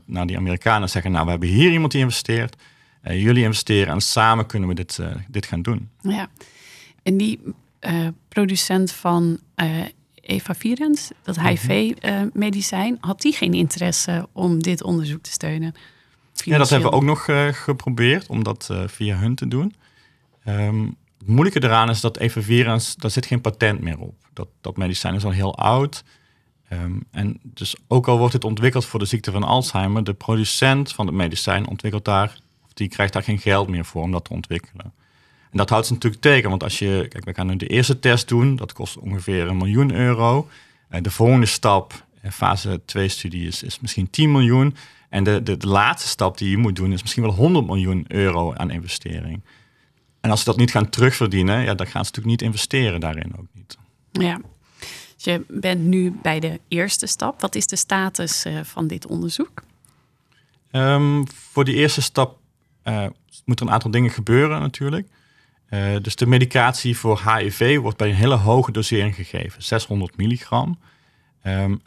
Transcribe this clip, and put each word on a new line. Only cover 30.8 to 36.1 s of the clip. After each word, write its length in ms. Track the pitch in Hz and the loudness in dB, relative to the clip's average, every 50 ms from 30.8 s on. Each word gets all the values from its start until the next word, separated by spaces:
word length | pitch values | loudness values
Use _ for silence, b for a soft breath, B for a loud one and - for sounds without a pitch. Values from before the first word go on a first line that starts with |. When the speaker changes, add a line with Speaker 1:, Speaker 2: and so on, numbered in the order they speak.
| 143 135 - | 0 -4 -4
Speaker 1:
van 120 | - 104 | -4 -4
het 100 | 90 76 | -2 0
medicijn 520 | 95 90 82 80 - - 104 95 95 107 | -2 -2 -2 -2 -4 -2 -2 -2 -2 -2
ontwikkelt 380 | - 95 - - 104 101 104 - | -4 -8 -6 -6 -4 -4 -4 -2
daar, 320 | 104 101 95 101 107 - - _ _ _ _ _ | 0 0 0 0 -2 -4 -12 _ _ _ _ _
of 80 | _ - | _ -8
die 140 | - 104 | -6 -6
krijgt 260 | 90 - - - - - | -6 0 0 0 0 0
daar 100 | - - | -2 -2
geen 160 | - 107 98 | -2 -2 0
geld 280 | - 107 98 101 101 | 2 2 4 4 2
meer 180 | 95 92 85 82 | 0 -2 -6 -6
voor 180 | - - 85 80 | -6 -6 -6 -4
om 80 | 87 | -2
dat 140 | 90 85 - | -4 -4 -6
te 80 | - 85 | -6 -10
ontwikkelen. 600 | 87 90 - 82 85 - - - 92 - - - b b b b b b b b b b b | -10 -8 -6 -6 -8 -8 -10 -20 -18 -18 -18 -20 b b b b b b b b b b b
En 60 | - | 0
dat 120 | - 101 - | 0 2 2
houdt 180 | 110 110 113 | 2 2 2
ze 60 | - 123 | 0 -2
natuurlijk 280 | 120 - 117 | 0 0 -2